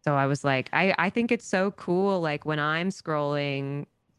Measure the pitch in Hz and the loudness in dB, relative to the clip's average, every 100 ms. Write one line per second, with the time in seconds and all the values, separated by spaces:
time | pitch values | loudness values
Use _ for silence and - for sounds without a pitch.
0 | - 143 139 139 143 131 127 147 190 175 | 2 2 2 2 2 0 0 2 2 2
1 | 175 240 233 233 - 190 196 - - 180 | 0 0 0 0 0 0 0 -4 -2 2
2 | 202 190 160 147 151 151 147 156 185 - | 2 2 0 -2 -2 -2 0 0 -2 -4
3 | - 151 143 143 143 139 139 143 - _ | -4 -2 0 0 -2 -2 -4 -6 -8 _
4 | _ | _